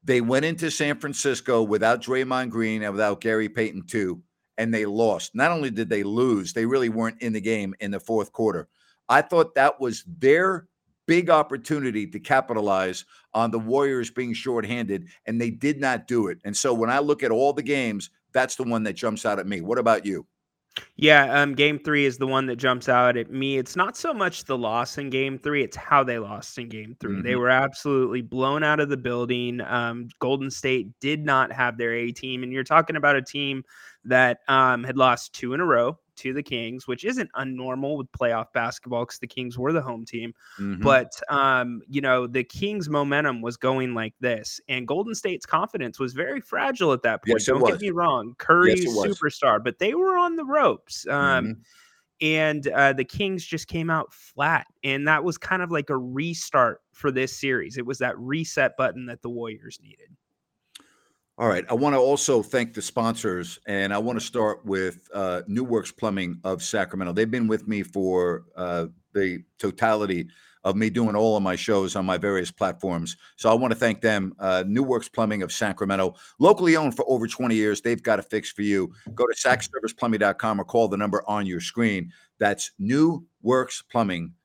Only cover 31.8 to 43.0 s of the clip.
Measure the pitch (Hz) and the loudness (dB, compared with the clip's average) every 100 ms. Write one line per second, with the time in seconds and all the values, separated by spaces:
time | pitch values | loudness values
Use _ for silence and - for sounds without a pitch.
31.8 | 117 117 120 - 131 127 127 131 131 156 | -4 -2 -4 -8 -10 -8 -6 -6 4 4
32.8 | 165 156 143 139 131 147 139 135 - - | 4 0 2 2 0 -6 -4 -6 -10 -20
33.8 | - _ 117 127 127 120 - 135 131 120 | -20 _ 2 4 4 2 2 4 4 2
34.8 | 123 131 131 120 - - 123 139 175 120 | -2 4 4 4 -2 -10 -6 -2 2 4
35.8 | 120 160 _ - 131 135 143 123 113 127 | 2 -2 _ -10 -8 -6 -6 -8 -8 -10
36.8 | - 123 202 254 190 - 135 127 127 127 | -8 -6 -4 -4 -6 -6 -8 -8 -8 -6
37.8 | 139 151 131 - 123 113 113 123 117 - | -4 -6 -8 -2 0 0 -2 -4 -4 -6
38.8 | 123 120 120 - 123 - 123 123 131 165 | -6 -6 -6 -10 -12 -10 -10 -4 -2 -2
39.8 | 127 117 117 120 117 - - - 98 92 | -2 -10 -10 -10 -10 -12 -20 -8 -6 0
40.8 | 135 131 120 - - 143 139 131 123 120 | 4 4 2 -8 -2 2 4 2 0 -8
41.8 | - 139 139 127 123 127 123 - 202 208 | -8 -4 2 2 2 -4 -6 -6 -4 -4
42.8 | 151 147 | -2 -2